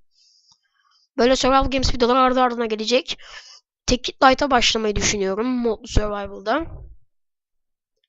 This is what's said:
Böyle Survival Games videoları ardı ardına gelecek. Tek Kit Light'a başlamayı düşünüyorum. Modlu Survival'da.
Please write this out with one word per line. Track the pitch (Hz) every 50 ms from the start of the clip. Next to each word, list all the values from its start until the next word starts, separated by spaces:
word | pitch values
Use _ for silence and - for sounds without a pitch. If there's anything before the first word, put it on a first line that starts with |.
| _ _ _ _ _ _ _ _ _ _ _ _ _ _ _ _ _ _ _ _ _ _ _
Böyle | 262 233 254 262
Survival | - - 254 269 269 269 262
Games | 262 269 254 - -
videoları | 240 233 233 254 262
ardı | 262 254 247 262
ardına | 254 240 240 240 233
gelecek. | 220 220 208 214 220 240 254 - - - - - - - - - - - - _ _ _ _ _
Tek | - 254 247 -
Kit | - - _ 285
Light'a | 262 262 - 294 262
başlamayı | 262 240 214 - - 220 220 214 202
düşünüyorum. | 208 202 - 208 202 190 190 190 214 240
Modlu | 254 254 247 240 226 202 - -
Survival'da. | - - - 214 208 208 202 202 196 202 202 196 214 254 311 330 - - - - - - - - _ _ _ _ _ _ _ _ _ _ _ _ _ _ _ _ _ _ _ _